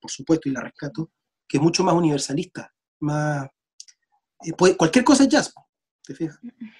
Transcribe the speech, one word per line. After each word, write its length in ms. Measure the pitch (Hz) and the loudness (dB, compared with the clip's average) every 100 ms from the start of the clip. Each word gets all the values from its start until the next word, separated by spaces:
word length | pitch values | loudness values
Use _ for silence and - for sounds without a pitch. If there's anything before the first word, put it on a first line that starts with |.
por 100 | - | -16
supuesto, 380 | - 139 160 139 | -8 -2 -2 -2
y 40 | |
la 80 | 127 | -8
rescato, 480 | - - 143 - 160 _ _ _ - | -10 -12 -12 -10 -12 _ _ _ -6
que 80 | 139 | 0
es 40 | |
mucho 220 | 165 175 | 2 2
más 100 | 185 | 0
universalista, 800 | 170 160 139 - 147 - - - _ _ - | 2 2 -2 -4 -6 -8 -12 -18 _ _ -8
más, 460 | 147 151 151 143 135 _ _ - - _ _ _ _ _ | -4 -2 -2 -4 -8 _ _ -20 -20 _ _ _ _ _
eh, 80 | 165 | -8
puede, 240 | - 185 185 | 2 4 4
cualquier 280 | 160 254 | 2 4
cosa 180 | 247 269 | 4 4
es 60 | 269 | 4
jazz, 260 | 294 - - _ _ _ _ | 2 0 -8 _ _ _ _
¿te 100 | - | -16
fijas? 240 | 139 160 - 240 - 220 | -10 -10 -10 -20 -18 -20